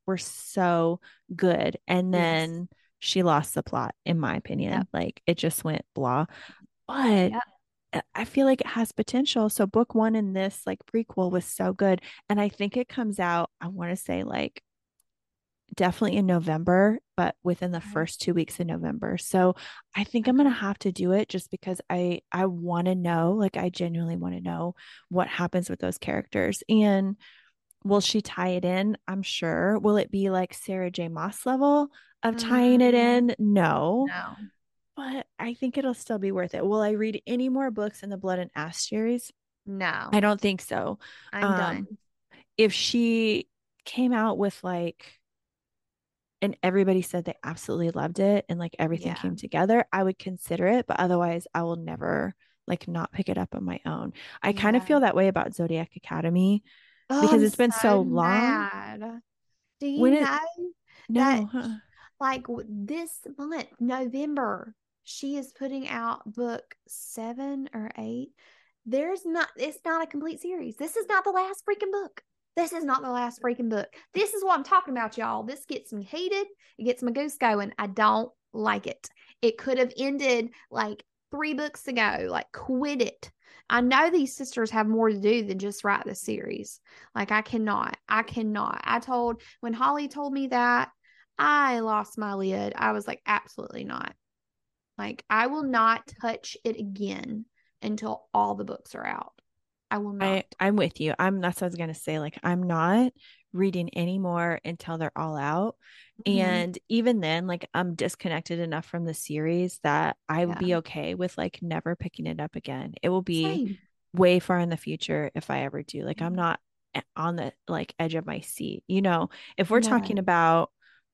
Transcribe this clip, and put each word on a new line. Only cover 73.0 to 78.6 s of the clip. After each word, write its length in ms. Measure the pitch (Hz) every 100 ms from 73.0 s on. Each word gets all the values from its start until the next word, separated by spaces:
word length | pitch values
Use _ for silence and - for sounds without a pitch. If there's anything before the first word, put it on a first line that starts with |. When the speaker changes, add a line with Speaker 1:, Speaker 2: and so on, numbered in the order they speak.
Speaker 2:
the 80 | 269
last 320 | 247 240 240
freaking 280 | 247 240 233
book. 180 | 208 - - _
This 200 | 370 403
is 100 | 403
what 120 | 381 320
I'm 60 |
talking 300 | 277 370 359
about, 240 | 254 220 233
y'all. 260 | 226 220
This 220 | 220 277 -
gets 260 | 277 -
me 120 | 208
heated. 420 | 190 311 370 392 403 - _ -
It 60 |
gets 180 | 233 247
my 100 | 247
goose 240 | 240 302 -
going. 360 | 233 208 196 -
I 80 | 208
don't 440 | 196 214 220 233 - _
like 320 | 214